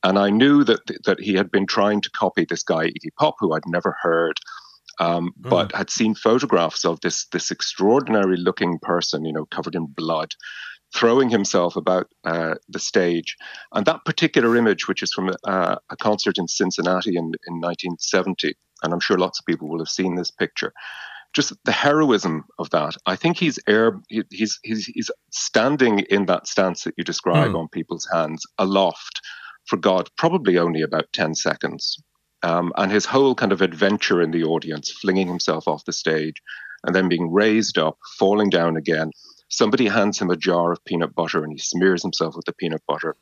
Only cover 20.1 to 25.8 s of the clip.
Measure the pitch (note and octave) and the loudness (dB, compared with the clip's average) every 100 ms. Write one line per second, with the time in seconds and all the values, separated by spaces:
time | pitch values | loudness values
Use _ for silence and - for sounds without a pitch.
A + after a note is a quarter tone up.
20.1 | F2+ E2+ _ F2+ - - - - - - | -2 -6 _ -6 -4 -8 -8 -18 -16 -16
21.1 | - - - C#3 - - G2+ C#3+ D3+ D3+ | -18 -6 -2 -2 -4 -4 0 2 4 4
22.1 | G#2+ F2+ D#2+ - - E2 E2 D2+ - - | 2 2 -4 -8 -10 -2 -2 -2 -4 -4
23.1 | F#2+ D#3+ F3 E3+ B2 - G#2+ A2+ G2 _ | 0 0 0 -2 -2 2 4 4 0 _
24.1 | G#2+ - G2 G#2+ - G#2 A2 F#2+ - A2+ | -6 -6 -4 -4 -4 -6 -6 -6 -8 -8
25.1 | - _ - - A2 A#2+ D3 | -10 _ -8 -2 0 2 2